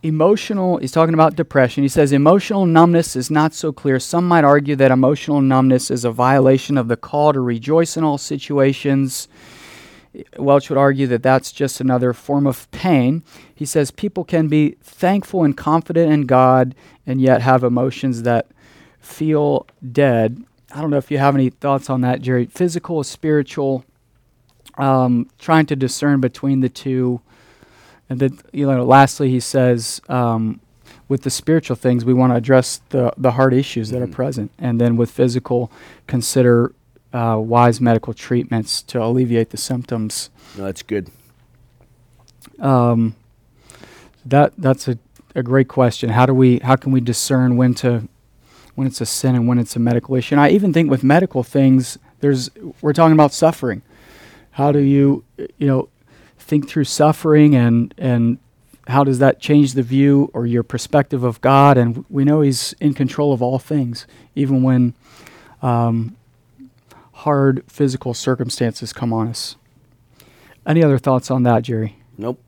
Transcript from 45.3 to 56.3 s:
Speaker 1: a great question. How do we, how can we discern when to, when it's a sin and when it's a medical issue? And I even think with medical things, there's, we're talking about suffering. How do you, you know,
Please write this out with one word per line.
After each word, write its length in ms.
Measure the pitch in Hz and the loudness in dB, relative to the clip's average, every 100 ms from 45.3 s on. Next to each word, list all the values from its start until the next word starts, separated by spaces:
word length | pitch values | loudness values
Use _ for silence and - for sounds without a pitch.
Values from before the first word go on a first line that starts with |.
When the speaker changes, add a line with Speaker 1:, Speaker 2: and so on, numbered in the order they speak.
| - | -8
Speaker 1:
a 80 | |
great 240 | 120 135 127 | -2 0 0
question. 440 | - 123 - 123 | 2 0 0 -4
How 140 | 113 127 | 2 2
do 80 | |
we, 260 | 131 131 120 | 4 4 4
how 180 | 127 131 | 2 0
can 160 | - | 2
we 80 | 131 | -2
discern 560 | 120 117 - 131 127 123 | -2 -6 -2 0 2 2
when 160 | 127 | 0
to, 340 | 120 127 120 110 _ _ _ _ _ _ - | 0 -2 -2 -6 _ _ _ _ _ _ -6
when 120 | 131 | -6
it's 140 | 127 | -4
a 40 | 113 | -8
sin 300 | - 135 127 | -4 -2 0
and 140 | 117 | 0
when 80 | 123 | 0
it's 180 | 117 - | -2 -2
a 40 | |
medical 360 | 117 120 - 131 | -2 -2 -2 -4
issue? 200 | 120 143 | 0 2
And 40 | |
I 120 | 147 | 4
even 200 | 196 196 | 4 2
think 180 | 160 160 | 0 2
with 140 | 131 | 0
medical 400 | 131 156 185 131 | 2 2 2 -4
things, 540 | 120 143 135 131 123 - _ _ | -4 0 4 2 0 -12 _ _
there's, 280 | 143 135 123 - 156 - | -2 -2 -4 -14 -20 -8
we're 120 | 151 | -4
talking 220 | 147 165 156 | 2 4 6
about 180 | 147 | 4
suffering. 480 | - 160 160 127 120 _ _ _ - - - _ | 4 0 0 -6 -6 _ _ _ -20 -20 -20 _
How 200 | - 139 | -4 0
do 80 | 143 | 2
you, 460 | 139 139 139 139 _ - - _ | 2 2 2 0 _ -16 -16 _
you 100 | 143 | -2
know, 220 | 131 - _ _ _ _ | -2 -4 _ _ _ _